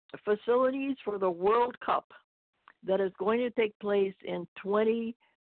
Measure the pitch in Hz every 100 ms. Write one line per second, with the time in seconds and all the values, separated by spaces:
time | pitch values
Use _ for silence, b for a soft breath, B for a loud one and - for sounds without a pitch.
0 | _ - - 208 - 240 262 269 269 262
1 | - 208 185 170 190 226 240 233 - 143
2 | - - _ _ _ _ _ _ 175 190
3 | 190 - 190 233 247 233 214 - 202 202
4 | 196 - - 180 175 - 190 208 220 233
5 | 226 - _ _